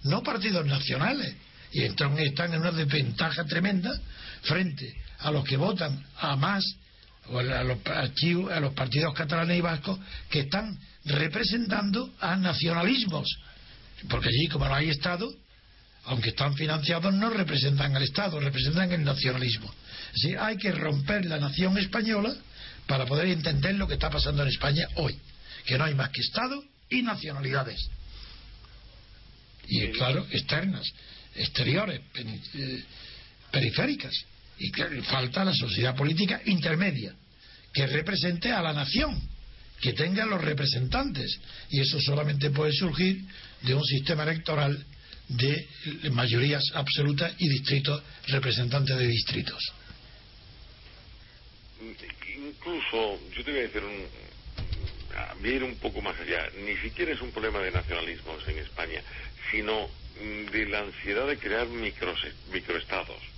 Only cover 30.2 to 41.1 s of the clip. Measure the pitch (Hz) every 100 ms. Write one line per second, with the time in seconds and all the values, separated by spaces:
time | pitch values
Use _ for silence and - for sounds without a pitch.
30.2 | - 107 - 151 190 156 - - - -
31.2 | - - - - 120 160 208 151 - -
32.2 | 113 107 - 147 135 127 - - - -
33.2 | - - - 135 113 - 247 294 135 -
34.2 | - - - - 190 - 175 139 - 135
35.2 | 123 185 190 147 123 98 123 127 143 165
36.2 | 196 220 - 180 156 160 196 135 101 -
37.2 | - - - - - - 135 139 160 190
38.2 | 170 175 240 226 165 147 139 180 302 -
39.2 | - - - - - - 135 107 160 196
40.2 | 220 190 151 139 139 123 127 247 277